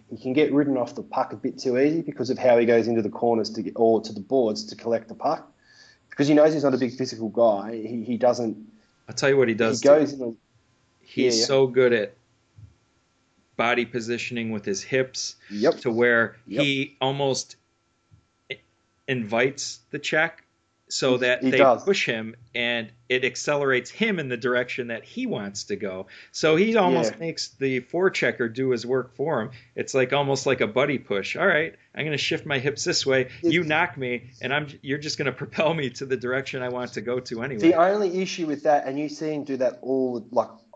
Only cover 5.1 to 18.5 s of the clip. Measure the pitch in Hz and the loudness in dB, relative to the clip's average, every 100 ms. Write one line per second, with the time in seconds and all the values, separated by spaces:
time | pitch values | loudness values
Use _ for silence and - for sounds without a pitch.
5.1 | 110 135 160 - _ _ _ - _ _ | -6 -4 -4 -8 _ _ _ -20 _ _
6.1 | - 143 151 156 156 139 127 127 - 127 | -2 4 6 6 4 0 0 -2 -4 -6
7.1 | 110 113 117 117 101 104 113 110 120 110 | -6 -4 4 4 4 -2 -8 -8 -8 -4
8.1 | 117 123 120 117 - - - _ _ - | 0 2 2 -2 -6 -12 -20 _ _ -16
9.1 | 110 143 139 117 110 113 107 139 151 135 | 0 2 4 4 4 2 4 6 6 6
10.1 | 131 120 113 _ _ _ _ _ _ _ | -2 -8 -10 _ _ _ _ _ _ _
11.1 | - 127 113 110 135 135 123 127 117 101 | 0 2 2 2 4 4 4 4 4 0
12.1 | - _ _ _ _ - _ _ _ _ | -8 _ _ _ _ -20 _ _ _ _
13.1 | _ _ _ _ - 117 120 117 123 110 | _ _ _ _ -2 0 2 0 -4 -4
14.1 | 117 - 120 113 110 101 95 - 131 131 | -4 -4 -6 -6 -6 -4 -6 -2 0 0
15.1 | - - - - 104 127 117 127 113 120 | -4 -10 -12 -12 -2 0 0 -2 2 4
16.1 | 117 110 - - 107 143 135 139 - 131 | 4 2 -4 -8 -2 0 0 -4 -4 -2
17.1 | 139 139 127 - - _ _ _ _ _ | 0 -2 -2 -6 -16 _ _ _ _ _
18.1 | _ _ _ - | _ _ _ -18